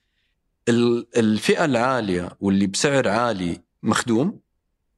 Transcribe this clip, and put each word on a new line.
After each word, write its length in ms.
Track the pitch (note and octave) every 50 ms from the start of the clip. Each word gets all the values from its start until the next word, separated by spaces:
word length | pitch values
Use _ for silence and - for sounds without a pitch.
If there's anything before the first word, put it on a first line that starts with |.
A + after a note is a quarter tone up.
| _ _ _ _ _ _ _ _ _ _ _ _ _ -
ال-، 380 | A#2+ A#2+ A#2+ A#2+ A#2+ A#2+ A2 - - B2
الفئة 480 | A2+ G#2+ G#2+ G2+ - - G#3 - F3+
العالية 640 | D#3 C3 A2+ A#2+ C3 C3+ B2 A2 G2 F2+ F2 F2 F2+ - _
واللي 280 | G2 G2 G2 G2 G2 F#2
بسعر 400 | F#2+ - - D3 C#3 C3+ B2 G2+
عالي 540 | G2 A2+ A#2+ A#2+ A2 F#2 F2+ F2 F2+ - - _ _ _ -
مخدوم، 560 | A2+ A2 - - A#2 A2+ A2 C#3+ G3 B3 - _ _ _ _ _ _ _ _ _ _ _